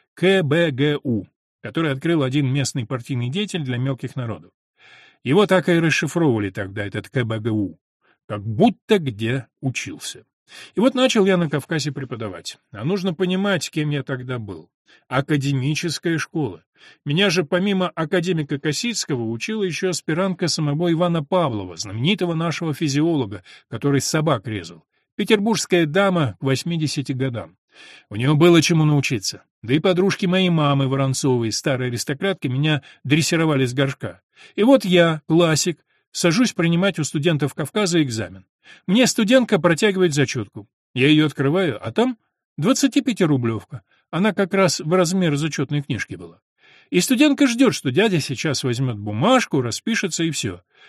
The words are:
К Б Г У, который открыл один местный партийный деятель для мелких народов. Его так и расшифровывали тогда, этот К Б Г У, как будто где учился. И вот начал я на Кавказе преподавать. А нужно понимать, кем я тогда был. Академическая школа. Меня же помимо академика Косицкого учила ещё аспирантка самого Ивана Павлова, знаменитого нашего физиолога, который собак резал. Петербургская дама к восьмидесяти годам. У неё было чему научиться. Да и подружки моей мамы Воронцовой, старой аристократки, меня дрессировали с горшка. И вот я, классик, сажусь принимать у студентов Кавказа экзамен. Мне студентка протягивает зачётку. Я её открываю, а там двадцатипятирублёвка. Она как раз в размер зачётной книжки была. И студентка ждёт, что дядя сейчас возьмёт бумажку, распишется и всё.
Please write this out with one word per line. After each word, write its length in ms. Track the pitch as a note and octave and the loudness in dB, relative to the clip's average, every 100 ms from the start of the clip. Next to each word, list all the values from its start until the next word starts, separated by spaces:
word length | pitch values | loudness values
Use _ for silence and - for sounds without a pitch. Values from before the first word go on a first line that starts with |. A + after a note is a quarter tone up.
| _ | _
К 280 | - F3+ F#3+ | -2 2 2
Б 300 | D3 E3 E3+ | 2 2 0
Г 280 | B2+ D3 D3 | 0 0 0
У, 220 | C#3 A2 F2+ _ _ _ | -2 -2 -4 _ _ _
который 300 | A2 D#3+ D#3+ | -8 -4 -2
открыл 320 | C3+ E3 E3+ | -2 0 0
один 240 | C3 C#3+ C3 | 2 0 0
местный 380 | C#3 B2+ C#3 A2+ | 0 -2 -4 -6
партийный 420 | B2+ A#2+ B2+ B2 | -6 -4 -4 -4
деятель 360 | E3+ G#3 F3+ | -4 -4 -4
для 120 | C3 B2 | -4 -4
мелких 400 | C3+ B2+ A#2+ C3 | -4 -4 -8 -8
народов. 360 | A#2 E2+ - _ _ _ - - - _ A#2 | -8 -10 -14 _ _ _ -20 -20 -20 _ 0
Его 200 | E3+ G3+ | 2 4
так 220 | F#3 F3+ | 2 2
и 60 | |
расшифровывали 760 | E3+ D#3+ C#3 D#3 E3+ D#3 A2+ G2+ | 2 2 0 -2 0 2 2 -2
тогда, 360 | A2 F#2+ G2+ G2+ | -6 -8 -8 -8
этот 240 | G#2 - | -8 -6
К 160 | C3+ A2+ | -4 -2
Б 140 | A2 | -2
Г 100 | A2+ | -2
У, 280 | G#2+ F#2+ D#2+ _ _ _ _ - | -2 -2 -6 _ _ _ _ -12
как 160 | G#2 G#2+ | -8 -4
будто 520 | G#2+ A3+ - - G#3 | 2 2 2 0 0
где 480 | C#3 G#2 A2 C3+ - _ | 0 -4 -4 -4 -6 _
учился. 640 | C3+ B2 - D#2+ - - - _ _ - - - | -6 -6 -8 -12 -14 -16 -20 _ _ -20 -8 0
И 40 | |
вот 140 | B3+ | 2
начал 320 | B3+ C4 A#3 F#3+ | 4 2 4 4
я 100 | F3+ | 4
на 140 | D#3+ | 2
Кавказе 420 | D3 - D#3+ D3 | -2 -4 -4 -4
преподавать. 640 | C3+ B2+ A2+ G#2+ E2+ - - _ | -6 -8 -8 -8 -10 -14 -16 _
А 140 | G2+ C3+ | -8 -4
нужно 280 | G3 F#3 | -2 -2
понимать, 560 | E3 F3+ F#3 G3+ F3+ - | -2 -2 0 0 -2 -4
кем 200 | D#3+ D3+ | -4 -2
я 140 | D3 | -4
тогда 360 | B2+ C3 B2 B2 | -4 -8 -6 -8
был. 300 | G#2 E2 - _ _ _ - | -8 -12 -16 _ _ _ -6
Академическая 1120 | C3 C3+ D3+ C#3 C3+ C3+ D3+ E3+ - F3 D#3+ | -4 0 -2 0 -2 -2 -2 -4 -6 -4 -4
школа. 460 | - E3 B2+ E2+ _ _ - _ C#3+ | -4 -6 -6 -8 _ _ -20 _ -4
Меня 240 | D3+ G3+ | 0 2
же 160 | E3+ D#3+ | 0 0
помимо 420 | F3+ G3+ F#3+ F3+ | 0 0 0 -2
академика 720 | - D#3 F#3 E3+ E3 C#3+ C#3+ | -4 -2 -2 0 -2 -2 -4
Косицкого 680 | D#3 C#3+ A#3+ A3 - B2+ A2+ | -4 -4 -4 -4 -4 -4 -4
учила 340 | A#2 - A3 | -6 -6 -4
ещё 260 | F#3 D3 F#3 | -4 -2 -4
аспирантка 600 | E3+ - D#3+ F#3+ F3+ E3+ | -4 -4 -2 -2 -2 -4
самого 420 | - D3 D3 F3 | -2 -2 0 0
Ивана 320 | D#3+ F3 E3+ | 2 0 0
Павлова, 540 | C#3 F#3 D#3 G#2+ F#2 E2+ | 0 0 0 -2 -6 -10
знаменитого 560 | F#2+ A2 D3 G#3 F3 | -10 -2 0 0 0
нашего 400 | D#3+ E3 C#3+ E3 | -2 -4 -4 -4
физиолога, 680 | C#3 D#3 C#3+ E3 D#3 G#2+ G2+ - - _ | -2 -2 0 0 0 -2 -8 -16 -20 _
который 320 | A2 C#3+ C#3 | -4 0 0
собак 440 | - D#3 D#3+ A#2+ A#2+ | 0 0 0 0 -2
резал. 380 | G#2 E2 E2 _ _ _ - | -8 -8 -16 _ _ _ -6
Петербургская 680 | G3+ G#3+ G#3+ G3 - F3+ D#3 | 0 2 2 -2 2 2 2
дама 500 | F3 G3 F3+ C3 - | 2 2 2 -2 -2
к 40 | |
восьмидесяти 720 | C3+ C3+ E3+ E3+ D3+ - C3 | -2 -2 -2 -2 -2 -4 -4
годам. 440 | C3 C3 A2+ E2 _ _ - - - _ | -4 -4 -6 -10 _ _ -20 -20 -20 _
У 80 | G2+ | -2
неё 180 | C3 D3+ | 2 6
было 260 | F3 E3+ | 6 6
чему 220 | D3+ D#3+ | 6 4
научиться. 600 | D3+ D3 - A#2 - - _ _ | 4 2 0 -4 -6 -10 _ _
Да 100 | G#2+ | -2
и 60 | D3 | 0
подружки 460 | F#3 F3+ G3 - F#3 | 2 2 2 0 0
моей 240 | F#3 F3+ | 2 2
мамы 400 | E3 C#3+ C#3 C3+ | 2 2 2 2
Воронцовой, 640 | C3+ C3+ C3 C#3 B2 A2+ | 0 0 0 0 2 0
старой 340 | - D#3 B2+ B2 | -2 -2 -2 -2
аристократки, 600 | A#2+ - C#3+ G3 F#3 C#3 | -4 -6 -4 -4 -4 -4
меня 360 | B2+ D#3 D3+ - - B2+ | 0 0 0 -4 -14 0
дрессировали 600 | D3+ - E3+ D#3+ C#3 B2+ | 2 2 2 2 2 0
с 80 | |
горшка. 480 | C3 C3+ - - - _ _ - - | 0 -2 -4 -12 -14 _ _ -10 2
И 80 | |
вот 200 | A3+ C4+ | 6 6
я, 380 | F#3+ F3 E3+ D#3 - | 6 4 4 2 2
классик, 540 | D#3+ E3+ D3+ F3+ D#3 _ _ _ | 4 4 2 -2 -6 _ _ _
сажусь 400 | - F3 F3 B3 | -2 2 2 2
принимать 480 | - E3+ E3+ G3 E3+ | 2 2 2 0 0
у 60 | C#3+ | -4
студентов 480 | D#3 E3 D3 C#3+ - | -2 0 0 -2 -4
Кавказа 480 | D3 G#3+ F#3+ E3+ | -4 -2 0 2
экзамен. 420 | C#3 A2+ F2 F#2+ - _ - - - | 0 -2 -8 -12 -20 _ -20 -12 0
Мне 200 | G#3+ A#3+ | 2 2
студентка 500 | - G#3 C4 A#3 G3 | 2 4 4 4 2
протягивает 560 | E3+ E3 G#3+ F#3+ F3+ | 2 2 2 2 2
зачётку. 540 | C#3+ C3 A#2+ G2+ A2 G2 _ _ | 2 0 -2 -8 -12 -20 _ _
Я 140 | B2 C#3 | 0 4
её 180 | D#3 D3+ | 4 4
открываю, 540 | - C3+ F3+ F3 G#2+ | 0 0 0 0 -4
а 100 | A2+ | -4
там 240 | G#3+ B3+ A#3 _ _ _ - | 0 0 -2 _ _ _ -2
двадцатипятирублёвка. 1300 | E3+ C4 C#4 C#4+ C4 G#3 E3+ C3+ A#2 A2 - B2+ - _ _ | 0 2 2 2 0 0 2 2 0 -2 -6 -16 -18 _ _
Она 220 | E3 G#3+ | -2 0
как 200 | F#3+ G3 | 0 0
раз 260 | G3 F#3 - | 2 2 0
в 120 | D#3 | 0
размер 440 | F#3 E3+ F#3+ F3 C#3+ | 2 2 2 0 0
зачётной 440 | D#3 D3 C3+ D3 | -2 -4 -2 -4
книжки 340 | C#3 A2 - F2+ | -4 -6 -6 -10
была. 240 | E2+ - _ _ _ _ _ | -14 -20 _ _ _ _ _
И 100 | F3 | 0
студентка 460 | - B3 D4+ C#4+ C#4 | 2 4 4 4 2
ждёт, 260 | A#3 C4 | 4 2
что 180 | D3 C#3+ | 2 0
дядя 280 | C3 A3+ F3 | 0 2 0
сейчас 440 | - B2+ D#3+ C3 | -2 -4 -4 -2
возьмёт 340 | C3 A#2+ B2+ G#2 | -2 -2 -2 -4
бумажку, 640 | G#2 G#2+ F#3+ B3+ - C#3+ | -6 -2 2 2 2 -2
распишется 640 | B2 - - A3+ F#3 - | -2 -4 -4 -2 -2 -2
и 60 | D#3+ | -2
всё. 320 | C#3 G#2 E2+ _ _ | -2 -6 -8 _ _